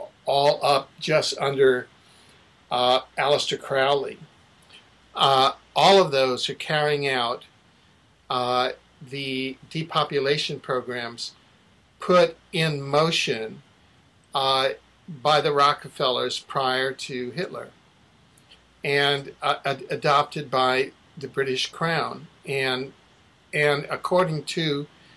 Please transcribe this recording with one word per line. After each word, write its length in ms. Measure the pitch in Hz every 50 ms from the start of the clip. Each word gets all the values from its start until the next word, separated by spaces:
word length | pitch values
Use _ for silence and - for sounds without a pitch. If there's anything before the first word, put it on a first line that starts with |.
| - - _ _ _
all 340 | - 135 143 143 147 151 - -
up 260 | 143 143 135 - - _ -
just 380 | - 160 156 151 - - - -
under, 480 | - 139 139 135 139 131 127 123 123 - _ _ _ _ _ _ _ _ _ _ _ _ _ _ _ _
uh, 300 | 131 123 123 123 127 127 - - _
Aleister 420 | - 135 139 147 - - - 151 -
Crowley. 580 | - - 139 135 135 135 143 139 131 - - - 160 - _ _ _ _ _ _ _ _ - - _ _ _ _ _ _ -
Uh, 380 | - - 139 135 135 135 131 - - _ _ -
all 260 | 139 151 180 196 196
of 100 | 180 156
those 380 | 139 139 131 123 123 120 - -
are 60 | 135
carrying 520 | - - - 156 151 151 151 147 143 143
out, 360 | 139 135 127 120 117 123 - - - _ _ _ _ _ _ _ _ _ _ _ _ _ _ _ -
uh, 420 | 135 123 123 123 127 123 127 131 - - _ _ _ _ 143 123
the 480 | 135 139 139 135 131 131 131 135 131 - - -
depopulation 920 | - 160 160 160 - 160 147 151 151 143 135 139 147 151 - - - -
programs 760 | - - 135 127 120 123 120 123 117 117 117 117 - - - _ _ _ _ _ _ _ _ _ _ _ _ _
put 380 | - - 180 180 170 165 - - _ _ -
in 280 | 170 160 160 147 139
motion, 800 | 139 139 143 147 160 165 165 - - - 123 113 110 110 131 139 - _ _ _ _ _ _ _ _ _ _ _ _ _ -
uh, 360 | 143 135 135 135 131 135 135 - - _ _ _ _ _ - 160 139
by 180 | 120 147 151 147
the 140 | 135 160 147
Rockefellers 880 | 143 143 143 143 - - 135 - - 147 127 123 123 123 123 - -
prior 520 | - - - 143 135 131 127 131 131 135
to 380 | 131 - - - 139 123 123 120
Hitler 380 | 117 156 185 - 131 117 113 - - _ _ _ _ _ _ _ _ _ _ _ _ _ _ _ - - _ _ _ _ -
and, 500 | 143 143 143 143 139 143 139 139 - - -
uh, 160 | - 143 143 - -
ad-, 220 | 139 139 135 185 -
adopted 600 | 156 147 - 156 143 143 143 - - 160 143 127
by 420 | 143 131 131 127 127 131 139 - - _ _ _ _
the 100 | - 135
British 440 | 135 - 139 135 135 131 127 - -
Crown 560 | - - 165 165 165 151 120 117 127 127 151 - _ _ -
and, 460 | - 139 139 135 131 127 127 131 139 - _ _ _ _ _ _ _ _ _ _ _ -
and 320 | 151 147 147 143 143 151 -
according 540 | 151 - - - 185 180 185 160 160 147 143
to 420 | - - 170 165 156 143 143 147 - _ _ - - -